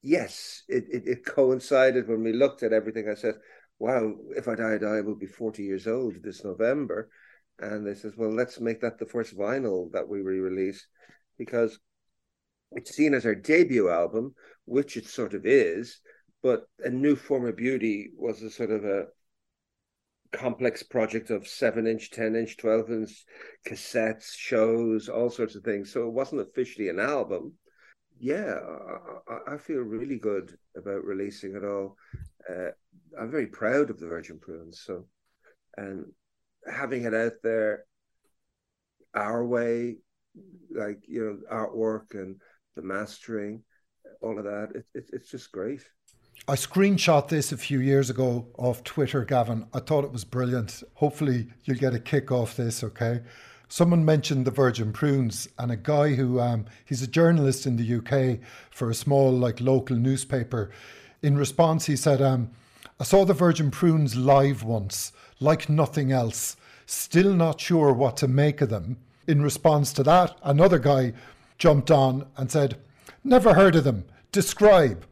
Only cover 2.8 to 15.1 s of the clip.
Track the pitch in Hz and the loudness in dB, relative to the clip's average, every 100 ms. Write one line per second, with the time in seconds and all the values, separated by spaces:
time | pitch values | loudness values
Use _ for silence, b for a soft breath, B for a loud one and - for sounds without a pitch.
2.8 | 104 110 107 104 120 - b b b _ | -2 -8 -8 -6 -6 -8 b b b _
3.8 | 110 131 110 104 - - - 113 113 107 | -4 -2 -2 -8 -10 -8 -6 -6 -4 -2
4.8 | 104 107 101 104 98 - 113 107 101 95 | -2 -4 -4 -8 -12 -10 -10 -8 -8 -8
5.8 | 101 117 127 90 104 90 104 92 113 139 | -4 -4 -6 -8 -14 -14 -12 -4 -2 -2
6.8 | 131 90 113 b b b b _ 107 107 | -4 -8 -10 b b b b _ -12 -10
7.8 | 104 101 107 104 110 110 123 - 113 113 | -10 -10 -14 -6 -4 -2 -4 -4 -6 -4
8.8 | 98 - - 120 113 95 101 131 123 92 | -6 -8 -10 -8 -8 -6 -6 -4 -4 -4
9.8 | 87 90 - 101 95 95 95 92 95 98 | -4 -8 -6 -8 -6 -4 -4 -4 -6 -6
10.8 | - _ b b b _ 120 120 117 - | -18 _ b b b _ -8 -2 -2 -4
11.8 | _ _ _ _ _ _ _ _ _ - | _ _ _ _ _ _ _ _ _ -16
12.8 | - - 151 139 117 101 - 160 - 120 | -16 0 0 2 -2 -4 0 2 4 4
13.8 | 92 85 85 110 127 127 b b - 123 | 2 2 0 -4 -8 _ b b -6 -4
14.8 | 143 - - | -4 -8 -14